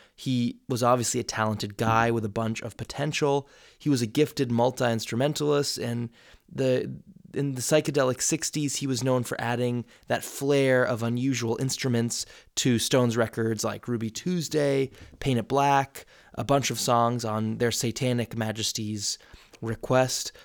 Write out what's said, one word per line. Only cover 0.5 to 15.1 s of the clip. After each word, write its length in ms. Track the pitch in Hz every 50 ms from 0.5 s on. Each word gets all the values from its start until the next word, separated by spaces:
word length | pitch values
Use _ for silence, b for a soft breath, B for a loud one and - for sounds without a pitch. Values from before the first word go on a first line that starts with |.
| - - _ -
was 140 | 131 113
obviously 360 | 127 120 127 123 113 - - 120
a 60 | 113
talented 520 | - - 110 110 110 107 104 - 104 101
guy 340 | - 117 113 113 113 117 117
with 140 | 117 113 107
a 40 | 104
bunch 320 | 101 113 113 110 113 -
of 160 | - 110 -
potential. 720 | - 123 - - - 143 151 - - 156 143 139 143 139 B B B B B B B
He 100 | - 147
was 140 | 139 120
a 40 | 120
gifted 460 | 104 110 143 151 143 - - 135 120
multi-instrumentalist, 1300 | 120 117 120 131 127 - 127 120 113 110 - - 113 120 135 151 151 - 151 147 147 143 139 - - -
and 320 | - 120 117 120 120 117 b b b b b b b b
the, 400 | - 131 135 131 127 131 - - 65 - - - - - - -
in 220 | - - 143 143 131
the 80 | 127
psychedelic 580 | 120 - 156 156 151 160 135 143 131 127 123 -
sixties, 560 | - - 165 147 - - - 156 147 135 -
he 100 | - 139
was 160 | 135 131 117
known 220 | 127 131 127 127 117
for 160 | - - -
adding 440 | 117 117 120 120 123 123 120 120 117 b b b b b
that 140 | 120 -
flair 600 | - - - - 139 143 143 139 135 131 127 127 123
of 180 | - 120 107
unusual 540 | 117 117 120 120 127 139 131 117 120 113 120 -
instruments 680 | 135 131 - - - 131 120 117 117 117 - - - B B B B B -
to 220 | - - 135 120 110
Stones 380 | - - - 131 123 120 110
records 480 | 120 113 110 - 120 113 113 113 107 -
like 240 | 107 104 104 - -
Ruby 220 | 120 110 113 110
Tuesday, 800 | - - - 180 180 175 147 - - 151 143 143 139 135 135 127 B B B B